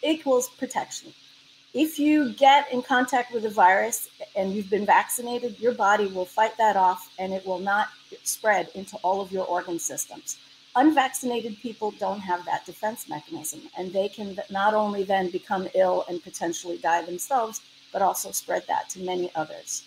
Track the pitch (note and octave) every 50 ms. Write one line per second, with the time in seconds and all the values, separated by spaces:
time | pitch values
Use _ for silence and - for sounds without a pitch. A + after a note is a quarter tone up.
0 | - D4 D#4+ D#4 - C#4 C4 B3 B3 - - - - - - G3+ - - - -
1 | - - - _ - - - _ _ _ _ _ _ _ _ A#3+ D#4 D#4 - -
2 | C#4+ D4+ D4+ D4+ D4 A#3+ G#3 - C4+ C4+ C4+ C#4+ C#4 - B3 B3 B3 - C4+ B3
3 | B3+ C4 - B3 A#3+ - A#3+ A#3 G#3+ A3+ G3+ G#3+ F#3+ F3+ F#3+ G3+ G#3+ A3+ A#3 -
4 | - - - - - - _ G3+ F#3+ F#3+ F#3+ G#3+ G3+ F#3+ G#3 G3 G#3 G3+ A3 F#3+
5 | G#3 - - - A#3 A#3+ A#3+ A#3+ B3 A#3+ G3+ - G#3+ A#3+ A#3+ - G#3+ G3 G#3 G#3+
6 | G#3 G3 F#3+ F#3 F3+ - - - A3 A3+ A3 - A3+ G#3+ G3+ G3 F#3 F#3 F#3 G3
7 | - - - - F#3+ F#3+ F#3+ F#3+ F#3 F#3+ F#3 F3 F#3+ G3 G3 G#3 G#3+ - - -
8 | - _ F#3+ - _ - - - - A3 G#3 F#3 E3+ D#3+ - F#3+ G3 - - -
9 | - F3 F#3+ G3 G3+ F#3 F#3+ F#3+ F#3 - F3 F3 F3 F3+ E3+ E3+ - - C3+ -
10 | - - - - - - - - - - - _ _ _ _ B3 C4+ D#4 D4+ C#4+
11 | C4 C4 C4 - - B3 A#3+ A#3 G#3+ A#3 G#3 - - A#3+ G#3 - G#3+ G#3+ G3+ -
12 | G#3 F#3+ G3 G#3 F#3+ F#3+ F3 F3 F3 E3 - - - - E3+ - - G#3+ A3+ A3
13 | - - D3+ D3 - - D#3+ D#3 D3+ - - D#3 - - _ - F3+ F#3 F3+ F#3+
14 | G3 G3+ - - G#3+ G3 F#3+ F#3+ - - G3 G3 G3 G#3+ G#3+ G#3+ G#3+ G#3 G3+ G3+
15 | G3 F#3+ G3 G3 F#3+ F3+ F3+ F3+ - - G3+ F#3+ F#3+ - - F#3+ F#3+ F#3 F3+ F3+
16 | F#3 - F3 F3 - F#3 - - F3+ E3+ E3+ - - F3 E3+ E3+ - E3+ E3+ F3
17 | E3 F3 F3 F3+ - - C#4 B3+ A3+ A3 G#3+ - - - _ - _ _ - F#3+
18 | G3 F3+ F#3 - - F#3+ G3 - - - F3+ F3+ - - - - - - - F#3
19 | F#3 F3+ F3+ F3+ F3 F3+ - E3 D#3 - - - - - - - -